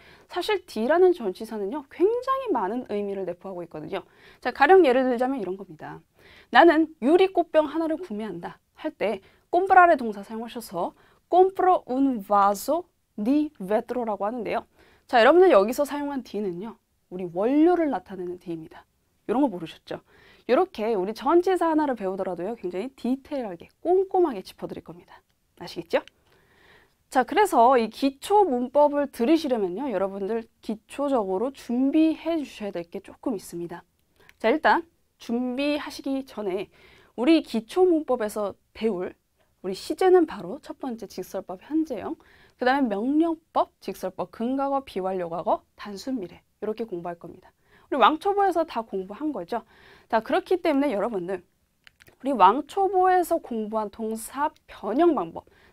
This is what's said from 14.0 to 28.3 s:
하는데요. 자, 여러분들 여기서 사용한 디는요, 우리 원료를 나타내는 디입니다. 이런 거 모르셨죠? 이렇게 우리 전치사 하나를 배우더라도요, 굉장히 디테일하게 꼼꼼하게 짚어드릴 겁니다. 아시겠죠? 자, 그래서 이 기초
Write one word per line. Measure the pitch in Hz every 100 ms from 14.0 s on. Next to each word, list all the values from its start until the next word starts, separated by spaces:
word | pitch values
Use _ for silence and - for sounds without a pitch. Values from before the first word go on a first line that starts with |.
| 226 196 202
하는데요. | 247 175 202 - _ _ _ -
자, | 254
여러분들 | 254 339 370
여기서 | 208 214 262 285
사용한 | 285 285 277
디는요, | - 196 202 175 226 - _ _ _
우리 | 185 180
원료를 | 170 233 294 339 349 302
나타내는 | 196 - 185 180 180
디입니다. | 175 165 160 - _ _ _ _ -
이런 | 240
거 | 277
모르셨죠? | 175 160 - - 160 _ _ _ _ -
이렇게 | 269 370 - 214
우리 | 208 190
전치사 | 220 262 349 381 359 330
하나를 | 311 285 226
배우더라도요, | 190 190 190 175 190 233
굉장히 | 180 180 262 _
디테일하게 | 233 269 - 285 214 175 - _
꼼꼼하게 | 311 370 381 370 330 202
짚어드릴 | - - 180 180
겁니다. | - 165 - - _ _ _ _
아시겠죠? | 262 - - 269 - _ _ _ _ _ _ _ _ _ _
자, | 269
그래서 | 240 320 415 277 233 254
이 | 220
기초 | - 269 - -